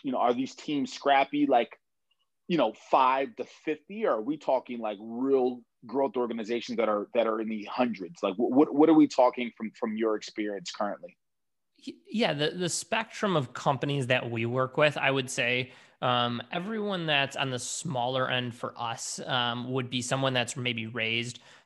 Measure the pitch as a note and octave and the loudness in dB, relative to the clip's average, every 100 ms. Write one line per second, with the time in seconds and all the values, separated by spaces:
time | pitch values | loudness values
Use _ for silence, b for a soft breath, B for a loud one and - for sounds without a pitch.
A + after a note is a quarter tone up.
0 | C#3+ A#2 A#2 B2 C3 - - D3 B2 - | -4 2 2 2 -2 -6 -4 -4 -4 -2
1 | C#3 C#3 C#3 D3 C#3+ B2 A2+ - _ _ | 2 4 4 2 4 4 2 -6 _ _
2 | _ _ _ _ - E3+ A2+ G#2+ - D3+ | _ _ _ _ -2 2 2 0 2 4
3 | B2+ C3+ C#3 A2+ A#2+ - - D3+ - G#3 | 6 4 0 -6 -12 -10 -6 -6 -6 -4
4 | G3+ A#2 A2 D#3 - C3 - A#2+ A2 G2+ | 0 0 -2 -4 0 -2 -2 -6 -6 -6
5 | A2+ A#2 C3+ C3+ B2 B2 - _ A#2 B2+ | -8 -4 2 4 2 -2 -14 _ -6 -2
6 | C3+ B2 A#2+ A#2 G#2 A#2+ - A2+ A2 G#2 | 0 0 -2 -4 -4 -4 -4 -2 0 0
7 | G2 A#2+ A2+ A2 A2 A2 G2+ - B2+ G2 | -2 0 0 0 -4 -6 -6 -2 -2 -2
8 | F2 E2+ G2+ F#2 A#2 B2+ D3+ C#3+ D#3+ D#3 | -10 -4 -4 0 2 6 4 6 8 8
9 | D3 - B2 B2 A#2+ - A2 - A#2 G#2+ | 6 6 4 4 -8 -6 -12 -6 -4 -2
10 | A2+ G#2+ - - G#2 G2+ - - G#2 F#2 | 0 -2 -4 -6 -6 -6 -8 -6 -4 -6
11 | F2 - _ _ _ _ _ _ - - | -14 -20 _ _ _ _ _ _ -16 -16
12 | - A3 G#3+ D3 D3 F3+ F3 - - A3 | -8 -2 0 0 -2 -2 -4 -4 -4 -4
13 | A3+ - G#3+ E3 B2+ - D#3 C#3 C#3+ C#3+ | -4 -2 0 0 0 -2 0 0 0 -2
14 | B2 B2+ B2 A#2 A#2 B2+ B2+ - D3+ C#3+ | 2 0 0 -2 -2 0 0 4 2 4
15 | C#3 C3+ B2 - A#2+ B2 B2+ b b b | 0 0 -2 -2 0 0 -2 b b b
16 | C3 B2 A#2+ A#2+ - F3 F#3+ A3+ G#3 F#3+ | 0 2 2 -2 -6 -8 -6 -6 -4 -4
17 | D#3+ D3 C#3 - C#3 B2 - - - B2+ | 0 0 0 -2 -4 -4 -6 -8 -6 -2
18 | A#2+ C3 B2+ B2+ B2 A#2 A#2 - A#2 A#2 | -2 0 0 0 -4 -6 -10 -6 -8 -6
19 | - - D3+ C3 A#2+ A#2+ B2 C3 A#2+ B2+ | -8 -8 -2 -2 0 -2 -4 -4 -4 -4
20 | A#2 C3+ C3+ B2+ A#2 - B2 A#2 A2 A#2+ | -2 0 0 0 -2 -4 -4 -4 -6 -4
21 | A2+ A2+ A#2+ - b b | -2 -2 -4 -10 b b